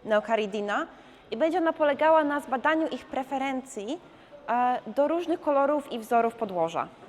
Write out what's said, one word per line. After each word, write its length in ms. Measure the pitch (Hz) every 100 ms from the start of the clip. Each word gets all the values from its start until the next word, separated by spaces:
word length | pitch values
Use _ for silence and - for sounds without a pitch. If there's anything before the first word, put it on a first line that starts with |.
| -
Neocaridina. 840 | 214 214 226 214 208 202 214 311 - - - -
I 60 | 220
będzie 200 | 311 359
ona 160 | 330
polegała 500 | 330 302 277 302 320
na 160 | 294 285
zbadaniu 480 | 294 247 294 320 320
ich 180 | 254 -
preferencji, 920 | - 262 277 269 262 254 - 202 320 - - - - -
e, 300 | 240 247 254 -
do 200 | 214 294
różnych 340 | 330 349 339
kolorów 500 | - 285 277 294 277
i 80 | 233
wzorów 360 | 214 233 226 226
podłoża. 520 | 220 180 165 160 147 -